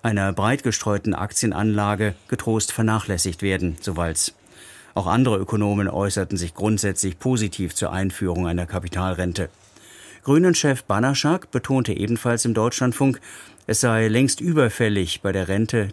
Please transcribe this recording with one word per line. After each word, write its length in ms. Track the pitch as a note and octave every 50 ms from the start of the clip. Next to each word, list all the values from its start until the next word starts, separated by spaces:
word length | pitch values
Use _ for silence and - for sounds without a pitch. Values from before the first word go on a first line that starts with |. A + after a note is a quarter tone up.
einer 300 | - A2+ G#2 G2+ G2 G2
breit 320 | F2+ F#2+ G2 A2 C3+ D3 -
gestreuten 500 | B2 G#2+ - - A2 G#2 G2 - A2 F#2
Aktienanlage 1000 | - F#2+ G#2 - - - A2 - F2+ G#2 A2 G#2 G#2 G#2 G2+ G#2 G2 G#2+ G#2 F#2 - _
getrost 460 | - - - - A#2 A2 A2 G2+ -
vernachlässigt 680 | - - A2+ A2 A2 A2 - - F#2+ F2 - F#2+ E2+ -
werden, 360 | G2+ G2 F#2+ F2+ F#2 F2 D#2 -
so 160 | - G2+ F2
Walz. 380 | D#2+ E2+ E2 E2 - - - - _ _ - - - - - - - - - -
Auch 120 | - F#2
andere 320 | F2+ F#2+ A#2+ C3 B2 G#2+ F#2+
Ökonomen 480 | F#2+ - A2+ G#2+ G#2 G2+ G2+ G2+ G2
äußerten 500 | F#2+ - F#2 G2+ G2 - G#2 F#2 - G2+
sich 180 | F2 F2 E2+ -
grundsätzlich 640 | - G2 G#2+ A2 G2 - G2+ F2+ - - F#2+ E2+ -
positiv 560 | - C3 B2+ A2+ A2 G2 - - F#2+ E2 -
zur 160 | - G#2 -
Einführung 560 | - F#2+ G2 F#2+ - - G2+ F2+ E2+ F2 F2+ E2+
einer 180 | E2 F2 F2
Kapitalrente. 840 | E2 - F#2 E2+ F2 - F2+ F2+ F#2 F2+ E2 F2+ F2+ E2+ - E2+ - _ _ - - _ - - - - - - - - - -
Grünen-Chef 580 | C3+ C#3+ D#3+ F3+ F#3 E3+ - - D3 C3+ B2 -
Banaschak 680 | - G2+ G#2 A#2+ C3+ C#3 - - D3 E3 - - -
betonte 400 | - B2 - - C3+ C3 A#2+ -
ebenfalls 520 | F#2+ - G2+ G#2 A#2+ A2 - B2 A#2+ A2+ -
im 80 | A#2+ A2
Deutschlandfunk, 680 | A2 A2 B2 - - C3 B2 A#2+ - C#3 C3+ B2 - - - - - - - - - - -
es 120 | A2+ -
sei 280 | - A#2+ A2+ A2 A2+ A2
längst 320 | A2 A#2+ C3+ C3+ - -
überfällig, 800 | - F3 E3 D3+ C3 A2 - - A#2+ A2 G#2 G2 F#2 E2+ - -
bei 80 | - G2+
der 160 | F#2 F#2+ F#2
Rente 420 | E2+ F#2+ G2+ A2+ - - A#2 G2+ G2